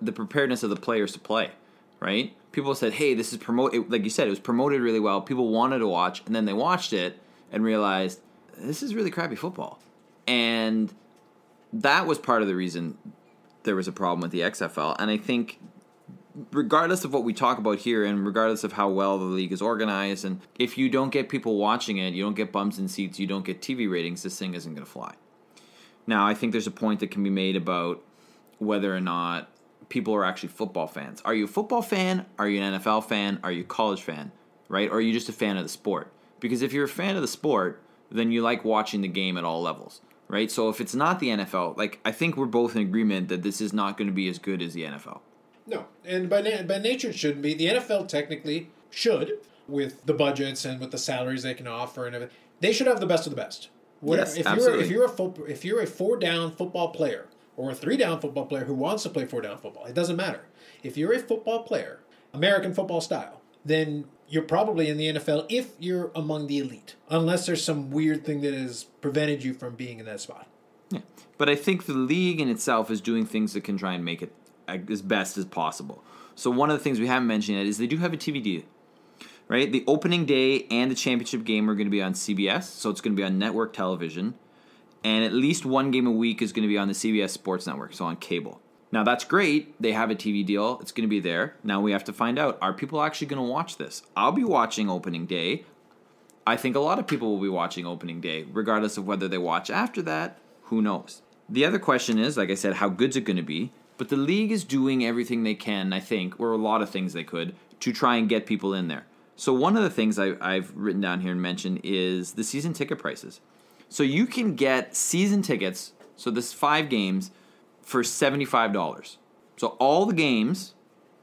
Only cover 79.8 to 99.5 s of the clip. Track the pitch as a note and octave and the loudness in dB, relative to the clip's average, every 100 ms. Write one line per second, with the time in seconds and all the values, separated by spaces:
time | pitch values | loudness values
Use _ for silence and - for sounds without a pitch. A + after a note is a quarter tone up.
79.8 | - D3 F3 F3 C#3+ C3+ C3 C3+ - A#2 | 2 2 4 2 4 4 6 4 2 2
80.8 | C3 B2 C3+ B2 A2+ A#2+ A2+ G#2+ G#2+ G#2 | 2 2 0 0 0 -4 0 2 2 2
81.8 | G2+ G2+ F#2+ F#2 - G2 F#2+ C3+ F#3 - | 2 2 0 -2 -2 0 2 0 -2 -6
82.8 | A2 G2 A2 G2+ F#2+ F#2+ G#2+ G#2 A2 - | -4 -2 0 0 2 0 0 0 -2 -2
83.8 | F#2 F2+ E2+ D#2+ G#2 - - _ - - | -2 -2 -6 -6 -6 -8 -18 _ -20 -20
84.8 | _ _ A2 A2 A2 A#2 C#3 E3 C3+ C3 | _ _ 0 2 2 4 2 2 2 2
85.8 | C3+ B2+ B2 A2+ A#2 A2 G#2+ A2 G#2+ G#2 | 2 2 4 4 2 0 -2 0 2 2
86.8 | G2 F#2+ A2+ G#2+ F#2+ - F#2+ F#2 F2+ C#2 | 0 0 2 2 0 -2 -4 -4 -4 -8
87.8 | B1 - E2+ E2+ - E2+ - - _ _ | -8 -6 -6 -6 -4 -4 -4 -12 _ _
88.8 | - A2+ A2 A#2+ - F3+ F3+ D3+ - - | -4 0 2 2 2 2 4 2 0 -2
89.8 | A2+ A2 A2+ G2+ A2 G2+ F#2+ G2+ A2 B2+ | 0 2 0 0 0 0 2 0 0 -4
90.8 | - - A2 G#2 F2 E2+ C#3 - G#2+ G2 | -8 -2 0 2 2 0 -2 -4 -2 2
91.8 | G#2 G2 - F#2+ A#2 C3 D3 - F#3+ F#3+ | 2 2 -2 -2 0 2 0 0 -2 -2
92.8 | C3+ D#3 D3+ D3+ C#3+ C#3 B2 C#3 E3+ - | -4 -2 -2 -2 -6 -4 -2 -2 -4 -8
93.8 | - - - - A#2 F#3+ A#3 D3 A2 A2 | -10 -12 -6 2 4 4 4 4 2 0
94.8 | G#2 F2+ F#2+ E2 E2+ F2+ E2+ C#3 - - | 0 -2 -4 -6 -4 -2 -2 -2 -6 -20
95.8 | _ _ _ _ _ _ - A#2 C3 C3 | _ _ _ _ _ _ 0 0 2 2
96.8 | D3 A3+ - C#3 A2+ G2+ G2 F2+ E2+ - | 2 0 0 0 0 0 0 0 -2 -4
97.8 | F2 F2 F2 E2+ E2+ D#2 D#2 A2 G#2+ G#2+ | -8 -8 -8 -6 -4 -6 -4 -2 2 2
98.8 | G#2+ G#2+ F#2+ G2 F#2+ F#2 F2 | 2 -2 -2 -2 0 0 0